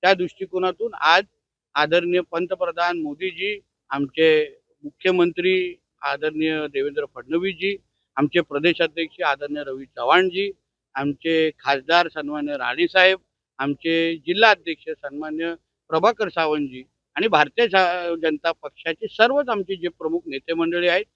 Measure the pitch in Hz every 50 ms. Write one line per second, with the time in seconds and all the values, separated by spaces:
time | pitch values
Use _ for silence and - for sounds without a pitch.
0 | - 180 196 185 180 170 - _ 190 190 - 185 180 185 180 _ 220 233 208 -
1 | 147 151 165 185 208 _ _ _ _ _ _ _ _ _ _ 143 151 151 160 175
2 | 170 175 175 180 170 _ - 165 180 175 190 175 180 170 165 170 170 175 175 170
3 | 160 147 147 151 180 190 175 160 185 202 208 202 _ _ _ _ _ _ - 139
4 | 143 135 _ - 160 160 156 151 151 147 135 _ _ _ _ _ 147 147 _ _
5 | - 185 185 180 170 175 165 - 175 185 190 185 180 180 175 _ _ _ _ _
6 | - 143 143 139 147 156 156 156 156 156 156 156 151 147 143 139 135 147 143 151
7 | 143 135 _ 127 120 127 151 170 180 196 185 156 175 196 202 196 _ _ _ _
8 | _ _ _ - 139 147 - 175 165 _ 147 143 151 170 165 - 170 160 151 165
9 | 165 160 _ _ 175 156 139 139 147 147 143 147 147 135 135 131 139 131 _ -
10 | 120 123 151 175 185 185 175 185 202 202 190 _ _ _ _ _ _ _ _ 135
11 | 139 143 143 - - 165 165 160 160 160 147 _ - 135 139 139 131 139 165 175
12 | 175 165 _ 156 151 143 147 151 147 147 147 139 127 120 123 143 175 170 - 190
13 | 180 185 190 190 _ _ _ _ _ _ _ _ 131 143 143 - - 165 165 165
14 | 165 165 165 165 139 - 175 190 220 - 208 180 _ 175 160 _ - 160 160 _
15 | - 143 139 143 156 156 156 156 165 170 170 165 _ _ _ _ _ _ 160 160
16 | 175 214 240 _ 220 185 - 175 160 156 151 151 147 135 127 127 131 _ _ _
17 | _ _ _ - 185 226 196 156 151 147 _ - 240 220 175 190 185 175 175 180
18 | 175 170 170 165 160 160 151 147 _ 170 165 _ - 147 _ - - 165 165 _
19 | 226 214 - - 220 240 269 285 294 247 233 208 190 185 196 185 165 175 170 _
20 | 165 160 160 175 - 165 139 135 _ - 165 165 170 165 170 175 175 175 170 185
21 | 208 _ _